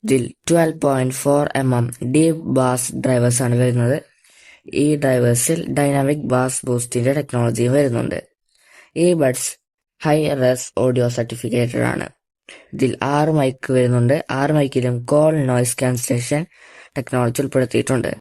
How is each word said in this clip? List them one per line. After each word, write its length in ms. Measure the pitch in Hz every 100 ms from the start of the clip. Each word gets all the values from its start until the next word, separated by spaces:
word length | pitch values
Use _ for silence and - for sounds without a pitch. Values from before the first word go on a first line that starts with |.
ഇതിൽ 200 | 214 135 120 - -
ട്വൽവ് 280 | 170 160 160
പോയിന്റ് 320 | 147 135 127 131
ഫോർ 220 | 143 143 147 131
എം 80 | 131 120
എം 60 | 120 120 123 139
ഡീപ് 260 | 160 160 165 131
ബാസ് 300 | 127 127 - - -
ഡ്രൈവേഴ്സ് 360 | 127 123 123 123
ആണ് 100 | 120
വരുന്നത്. 360 | 123 120 120 143 - _ _ _ - - - -
ഈ 20 | 147 151
ഡ്രൈവേഴ്സിൽ 580 | 143 127 120 120 - 165 - 135
ഡൈനാമിക് 500 | 143 139 135 147 143
ബാസ് 280 | 127 127 127 -
ബൂസ്റ്റിന്റെ 460 | 123 120 123 120 143
ടെക്നോളജിയും 540 | 143 123 120 113 120 139
വരുന്നുണ്ട്. 420 | 139 120 123 85 - _ _ _ _ - _ - 175
ഈ 20 | 170
ബഡ്സ് 280 | 135 127 - - _ _ _ _ 156
ഹൈ 100 | 151 151 143
റെസ് 240 | 127 127 - -
ഓഡിയോ 240 | 127 123 120 123
സർട്ടിഫിക്കറ്റഡ് 680 | 117 117 117 123 120 120 120
ആണ്. 140 | - - _ _ _ - - _ -
ഇതിൽ 180 | 127 - 131 147
ആറ് 180 | 151 156
മൈക്ക് 320 | 135 135 - 127
വരുന്നുണ്ട്. 400 | 123 123 120 147 - 131
ആറ് 140 | 139 151
മൈക്കിലും 380 | 139 131 123 123 120
കോൾ 200 | 147 156 160 131
നോയ്സ് 240 | 123 123 -
ക്യാൻസലേഷൻ 600 | 127 123 - 120 120 147 170 _ - - - -
ടെക്നോളജി 420 | 127 127 120 117 135
ഉൾപ്പെടുത്തിയിട്ടുണ്ട്. 680 | 131 127 120 - 131 104 -